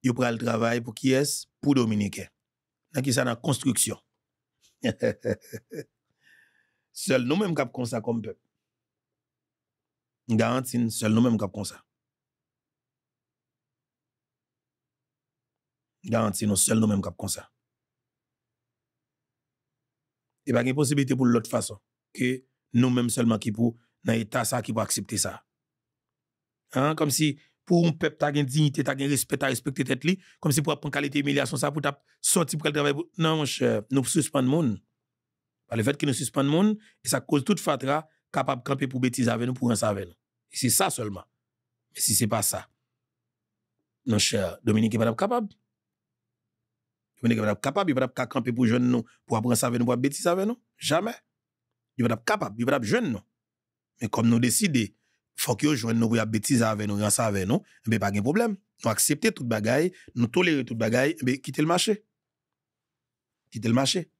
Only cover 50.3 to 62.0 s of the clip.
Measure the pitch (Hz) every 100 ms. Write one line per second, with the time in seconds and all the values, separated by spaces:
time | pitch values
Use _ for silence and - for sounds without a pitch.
50.3 | 180 202 247 _ _ - 160 214 - _
51.3 | _ _ _ _ _ _ - 117 117 -
52.3 | 208 120 107 120 139 107 226 226 101 _
53.3 | _ _ _ _ _ _ _ 117 - 117
54.3 | 117 120 - 202 127 104 _ _ _ _
55.3 | - - 110 147 139 113 113 113 113 110
56.3 | 110 - 131 113 107 107 101 107 - 117
57.3 | 101 92 147 - _ - 110 101 104 110
58.3 | 185 233 196 _ _ 117 104 - 151 -
59.3 | - 123 110 107 135 180 - - 123 117
60.3 | 180 180 147 117 113 113 120 139 165 127
61.3 | 139 - 131 151 175 220 208